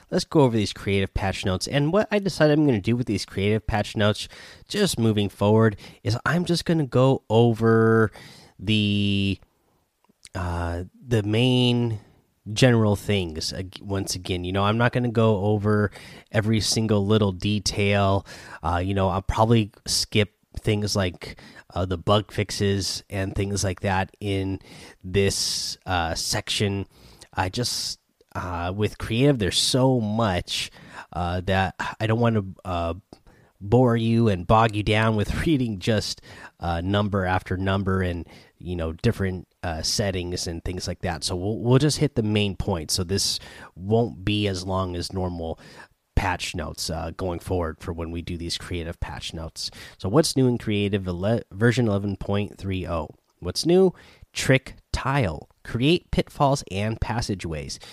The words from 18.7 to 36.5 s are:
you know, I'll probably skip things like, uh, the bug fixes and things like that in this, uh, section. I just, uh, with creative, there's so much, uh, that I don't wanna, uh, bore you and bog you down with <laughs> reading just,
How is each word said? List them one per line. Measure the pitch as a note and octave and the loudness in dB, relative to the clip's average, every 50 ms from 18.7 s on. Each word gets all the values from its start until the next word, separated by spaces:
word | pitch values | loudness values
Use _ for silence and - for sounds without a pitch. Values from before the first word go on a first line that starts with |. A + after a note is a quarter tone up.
| F2 F2 F#2 | 0 0 0
you | F#2+ G2+ | 0 0
know, | G2 F#2+ F#2+ | 2 2 0
I'll | F2 F#2+ | 0 -2
probably | - - - - A2+ A2+ A#2+ A#2 G#2+ G2+ _ - - | -2 -2 2 2 4 6 6 4 4 0 _ -14 -8
skip | - - - - - - G#2+ G#2 - _ _ _ _ - - | -4 -2 -2 -2 0 2 2 2 0 _ _ _ _ -12 -6
things | - A2+ G#2+ G#2 G#2 G2+ - | -2 0 0 0 0 -2 0
like, | G#2 F#2+ F2+ E2+ - - - - - - - - - - _ - | 0 0 -2 -4 -6 -14 -16 -16 -16 -20 -20 -20 -20 -18 _ -4
uh, | F2 F#2 | -4 -2
the | F#2 F#2 E2+ | -2 -4 -4
bug | D#2+ - G#2 G#2+ G#2 - | 2 4 4 4 2 0
fixes | - - G#2 - - - G#2+ G2 G2 G2 F#2 - - - - - | -4 -4 -4 -4 -2 0 0 2 2 0 -2 -4 -6 -8 -10 -10
and | G2 G2 F#2+ G2 - | -6 -6 -4 -4 -2
things | - G2+ G2 G2+ F#2+ G#2 | -2 -2 -2 -2 -2 -2
like | G2 F2+ - | -2 -2 -2
that | - G2+ F#2 F#2 F#2+ - - - | -2 -2 0 0 -2 -4 -6 -8
in | G#2 G#2 G2 G2 F#2+ F#2+ F#2+ F#2 - - - - - - - _ | -6 -4 -2 -2 -2 -2 -4 -6 -8 -14 -20 -20 -20 -20 -20 _
this, | - F#2 F2+ G2+ G2 G2 - - - - - - - - - - - | -10 -2 0 2 2 2 2 0 -4 -4 -4 -4 -6 -8 -10 -10 -6
uh, | - F#2 F2 E2+ E2 E2 | -4 -2 -2 0 -2 -2
section. | - - - - G#2+ - - - - A2 G2+ G2 G2 F#2+ _ _ _ - - - - - _ - | -4 -4 -4 -4 -4 -4 -4 -2 0 0 0 0 -2 -6 _ _ _ -20 -20 -20 -20 -20 _ -4
I | - F2+ F#2 | -4 -4 -2
just, | - A#2+ A#2+ - - - - - - - _ _ _ _ _ _ - | -2 -4 -4 -4 -4 -6 -6 -8 -10 -12 _ _ _ _ _ _ -10
uh, | - F#2 F2+ F2+ E2+ F2 F2+ F#2+ | -10 -8 -6 -6 -4 -4 -4 -2
with | G#2 G#2+ G2 - - | -2 -2 -2 -4 -6
creative, | - - A2 A#2 C3 D3 C#3+ A#2+ | -6 -4 0 2 4 4 4 2
there's | G2+ F2 - - | 0 0 0 0
so | - - - C3 B2+ C3+ C3 B2 | 0 0 2 2 4 4 2 2
much, | G#2+ G#2 G#2+ A2+ A#2 G#2 F2+ F2+ - - - - - - - - - - - - - - | 0 0 0 0 0 0 0 -2 -4 -4 -6 -8 -8 -10 -12 -20 -20 -20 -20 -20 -16 -10
uh, | - D#2 F2 E2+ F2 F2+ F2 | -6 -4 -4 -2 -2 -4 -2
that | G2 F#2 F#2+ F#2 F2 - - - - - - | 0 0 0 0 0 -2 -6 -8 -8 -6 -4
I | A2+ | 0
don't | G#2+ A2+ A#2 | 0 2 2
wanna, | A#2+ A#2 A2+ G#2+ F#2+ F#2+ F2+ - - | 4 2 2 2 -2 -4 -10 -12 -8
uh, | F#2 F2+ E2+ E2+ E2+ E2+ F2 - - - _ _ - - _ _ _ _ - | -6 -4 -2 -2 -4 -4 -6 -10 -20 -20 _ _ -20 -20 _ _ _ _ -10
bore | F#2+ G2+ A2+ B2 B2+ A#2+ A#2 | -2 2 4 6 6 6 4
you | A#2 A2+ A2+ A2+ A#2 A#2 A2 | 2 2 2 4 4 4 4
and | G2 F2 F2 | 2 0 2
bog | - A2+ A2 A2+ A2+ G#2 | 4 4 6 6 4 2
you | G#2+ | 0
down | G2+ A2 G#2+ G#2+ A2 A2+ A2 | 0 2 2 4 4 2 2
with | G#2 G2+ - - | 0 0 -2 -2
<laughs> | - - | -2 0
reading | E3 D#3+ B2+ B2+ A2+ G#2+ F#2 | 2 2 2 0 -2 -4 -4
just, | - A#2+ A2 G#2 - - - - - - - - - - | 0 0 0 0 0 -2 -8 -10 -14 -20 -20 -20 -20 -20